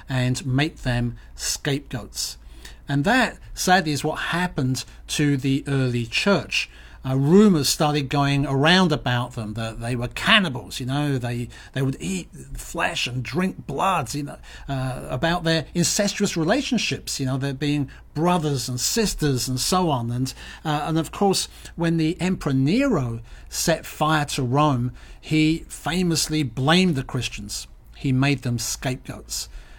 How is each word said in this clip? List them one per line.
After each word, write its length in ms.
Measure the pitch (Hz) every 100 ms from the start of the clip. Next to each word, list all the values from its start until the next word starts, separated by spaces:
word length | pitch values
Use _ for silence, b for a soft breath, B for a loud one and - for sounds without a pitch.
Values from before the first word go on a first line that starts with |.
| B
and 380 | 131 127 123 135
make 360 | 131 160 -
them 340 | 127 120 120 117 b
scapegoats. 1000 | b - - 147 143 - 98 95 - - - B B B B B
And 140 | 139
that, 340 | 165 254 208 - -
sadly, 360 | - - 185 160
is 140 | 143
what 120 | 156 127
happened 680 | - 135 180 156 131 123 - B B
to 280 | - 147 139
the 280 | 139 135 139
early 400 | 139 127 120 113
church. 640 | - 202 175 - - - B B B 135
Uh, 60 |
rumors 540 | 135 139 190 214 165 -
started 400 | - 151 147 131
going 360 | 147 139 139 139
around 440 | 135 151 185 175
about 440 | 147 131 123 123
them, 200 | 120 107
that 260 | 110 113 113
they 140 | 117
were 140 | 123 123
cannibals, 720 | - - 214 175 113 101 -
you 60 | 127
know, 320 | 139 147 135
they, 300 | 120 120 117 B B
they 80 | 139
would 160 | 135 131
eat 280 | 165 190 - 143 135
flesh 520 | - - 170 180 165 -
and 160 | 127
drink 420 | 117 147 185 -
blood, 480 | - 143 185 175 127
you 120 | 143
know, 140 | 143 - B B B
uh, 380 | 135 131 131 143
about 360 | 143 165 175
their 220 | 165 165 151
incestuous 640 | 175 165 - 202 - 202 165
relationships, 840 | 160 262 - 226 - 127 - -
you 60 | 131
know, 120 | 131
their 160 | 139
being 340 | 131 147 147 131 B B
brothers 560 | 147 175 180 151 135 131
and 120 | 123
sisters 640 | - 226 208 - 151 127 131
and 140 | 127
so 280 | - 180 175
on. 220 | 131 117
And, 240 | 123 131 - B B
uh, 180 | 160 151 151
and 100 | 160
of 140 | 160
course, 340 | - 202 185 - B B B
when 200 | 170 165
the 240 | 156 180
Emperor 340 | 185 185 147
Nero 640 | 135 135 226 277 170 120 113 - B B
set 380 | - - 160 -
fire 380 | - 156 156
to 180 | 147 -
Rome, 480 | 127 139 151 123 123 - B B
he 440 | - 156 156 160 -
famously 720 | - 143 175 180 156 - 156
blamed 540 | 131 131 135 175 185 135
the 80 |
Christians. 640 | - 131 117 - 104 - - - -
He 160 | - 139
made 320 | 127 139 135
them 160 | 123 117
scapegoats 880 | - - 131 131 - - - - - b b